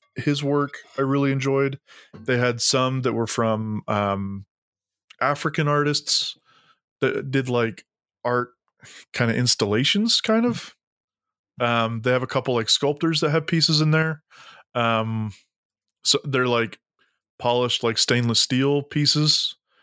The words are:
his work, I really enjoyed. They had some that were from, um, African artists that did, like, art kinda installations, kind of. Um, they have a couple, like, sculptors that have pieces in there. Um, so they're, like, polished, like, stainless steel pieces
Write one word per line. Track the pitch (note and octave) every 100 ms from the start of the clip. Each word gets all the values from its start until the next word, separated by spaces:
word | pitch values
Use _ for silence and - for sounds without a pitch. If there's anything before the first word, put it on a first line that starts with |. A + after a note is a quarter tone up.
| _
his | - D3+ C#3+
work, | C#3+ C#3+ C#3 - - -
I |
really | C3+ C#3 C#3
enjoyed. | C3+ C3+ C3+ C#3 C#3 _ - -
They | - A2 B2
had | B2 A#2+
some | - C3+ C3 C3
that | B2
were | A2+ A2+
from, | - A2+ A2 A2 G#2+ -
um, | G#2 G2+ G2 G2 G2 - _ _ _ _ _ _ -
African | C3 D3 D#3 D#3+ D3
artists | D3 D3 D3 - - - - _ _ _ _ _ _
that | C3 - C#3
did, | C3+ B2+
like, | A#2+ A#2 - - _ _ _
art | B2 B2 A#2+ _ _ _ - - -
kinda | - A#2
installations, | B2 B2 - G#2 G#2+ C#3+ G3+ A3+ -
kind | - A3 A#3+
of. | - - - _ _ _ _ _ _ _ -
Um, | A#2+ A#2 A2+ A#2
they | A#2+
have | B2+
a | B2+
couple, | C3+ B2+
like, | A#2+ A2+
sculptors | - C#3+ D3+ E3 D#3+
that | D#3
have | D#3+ D#3
pieces | E3 D#3 D3+
in | D#3
there. | D#3 D#3+ D#3 _ - - - _ B2
Um, | A#2 A2+ A2 A2 G#2+ - _ _ _ _ _ _
so | - -
they're, | D3 C3 B2+
like, | A#2 A2+ - _ _ _ _ _ -
polished, | A#2+ B2 B2 -
like, | A#2 A2+
stainless | - B2 A#2 A2+
steel | - B2+ C3+ C#3+
pieces | C#3+ D3+ C#3+ D3+ D3+ - - - _ _